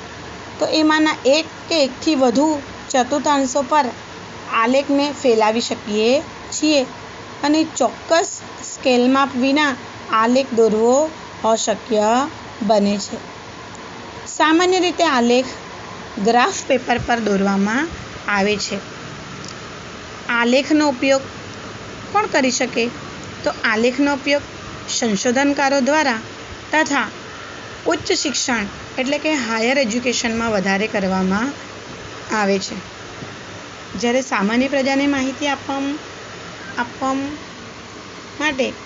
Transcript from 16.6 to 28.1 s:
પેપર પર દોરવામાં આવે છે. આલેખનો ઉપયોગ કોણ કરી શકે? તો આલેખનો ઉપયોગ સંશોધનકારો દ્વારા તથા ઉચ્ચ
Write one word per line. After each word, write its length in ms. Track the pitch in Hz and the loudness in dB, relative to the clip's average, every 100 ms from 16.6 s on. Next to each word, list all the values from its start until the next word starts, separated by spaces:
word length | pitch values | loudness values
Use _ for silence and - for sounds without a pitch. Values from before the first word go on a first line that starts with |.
પેપર 360 | - 254 254 240 | 0 0 2 0
પર 200 | - 240 | 0 0
દોરવામાં 640 | 214 196 196 196 202 233 330 - - - | 2 2 2 2 2 2 -2 -4 -12 -10
આવે 300 | - 202 196 208 | -2 0 2 0
છે. 200 | - 202 - - - - - - - - - - - - - - - | -2 -6 -8 -14 -14 -14 -14 -14 -12 -14 -14 -14 -14 -14 -14 -10 -2
આલેખનો 580 | 240 233 254 285 302 302 | 2 4 4 4 4 4
ઉપયોગ 340 | 269 269 269 - - - - - - - - - | 2 4 2 0 -12 -14 -14 -14 -14 -14 -14 -2
કોણ 200 | 403 427 | 0 2
કરી 240 | 320 262 | 2 2
શકે? 340 | - 254 - 233 240 - - - - | 2 0 0 -2 -4 -12 -12 -12 -6
તો 120 | 294 - | -4 -2
આલેખનો 500 | 247 220 240 254 285 | 0 2 2 4 2
ઉપયોગ 300 | 277 285 285 - - - - - | 2 2 0 0 -12 -14 -12 -6
સંશોધનકારો 880 | - 240 196 247 247 285 285 269 277 | -2 0 2 2 2 2 2 2 4
દ્વારા 400 | 254 311 285 220 - - - - - | 4 4 2 0 -4 -14 -14 -14 -2
તથા 380 | 202 - 285 208 - - - - - - - | 2 2 2 0 -6 -14 -14 -14 -14 -14 -8
ઉચ્ચ 260 | - 320 - | -2 -2 0